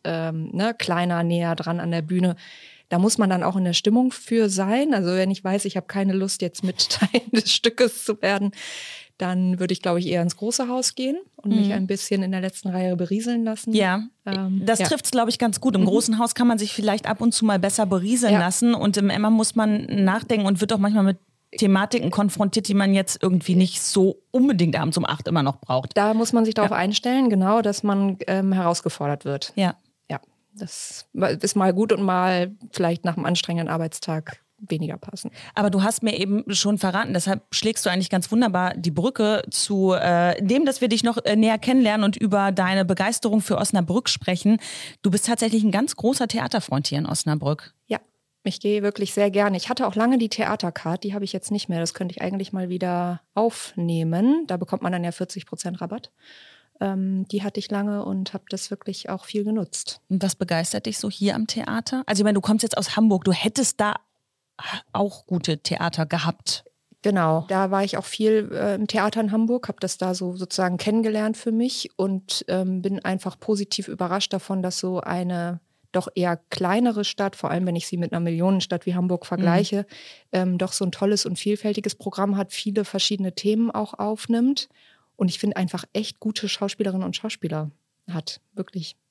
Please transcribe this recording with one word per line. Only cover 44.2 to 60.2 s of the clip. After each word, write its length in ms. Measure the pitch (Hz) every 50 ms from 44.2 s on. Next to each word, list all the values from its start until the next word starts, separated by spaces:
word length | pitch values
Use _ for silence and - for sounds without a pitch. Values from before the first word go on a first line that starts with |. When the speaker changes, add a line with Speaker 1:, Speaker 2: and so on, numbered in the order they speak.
| - - 180 175 - 202 220 214 - - - - - - - -
Speaker 2:
Du 80 | - 202
bist 140 | 180 208 -
tatsächlich 360 | - 240 226 233 220 214 226
ein 80 | 208 214
ganz 240 | 180 202 262 302 -
großer 300 | - 240 226 277 - 247
Theaterfreund 600 | 214 - 226 - 247 - 214 - - 135 139 143 -
hier 100 | 143 143
in 80 | 160
Osnabrück. 680 | - 160 - - 156 151 151 143 143 151 151 - - _ _ _ -
Speaker 1:
Ja, 100 | 214 - - _ _ _ _ _ _ _ -
ich 140 | 202 185 -
gehe 220 | - 208 208 208
wirklich 300 | 202 202 202 - 202 190
sehr 180 | - 202 208 202
gerne. 260 | 190 202 208 208 190 180
Ich 100 | - -
hatte 180 | 254 254 262
auch 100 | - 185
lange 200 | 208 226 240 262
die 120 | 247 226 208
Theatercard, 720 | - - - - 208 - - 170 160 - - 160 170 185 -
die 80 | 208 196
habe 100 | 208 196
ich 60 | 190 -
jetzt 160 | 185 - -
nicht 180 | 208 208 - -
mehr. 120 | 180 165
Das 120 | 165 170
könnte 200 | - - 190 175 180
ich 60 | -
eigentlich 300 | - 185 190 190 196 - -
mal 160 | 190 185 180
wieder 500 | 180 180 185 180 175 175 175 175 175 170 - _ _ 202 220 233 - - - - -
aufnehmen. 720 | - 170 170 165 165 165 165 165 175 214 254 294 330 320
Da 100 | - 185
bekommt 260 | 175 180 - - 180
man 100 | - 180
dann 120 | 180 175 175
ja 80 | 170
vierzig 340 | 170 - 185 175 - 190 -
Prozent 340 | - - - - 180 180 180
Rabatt. 300 | 180 170 175 160 - - _ _ _ - - - - - - _ _ _ _ _
Ähm, 460 | - 196 190 190 190 190 190 190 190 -
die 140 | - 202
hatte 180 | 196 202 - 208
ich 100 | 196 -
lange 340 | 208 202 202 208 208 202 -
und 280 | - 196 190 185 - -
habe 100 | 196 - -
das 220 | - 190 - -
wirklich 380 | 208 196 - - 190 - - -
auch 160 | 190 185 -
viel 200 | - - 208 202
genutzt. 560 | 208 220 220 180 - - - - - - - _ -
Speaker 2:
Und 140 | 190 185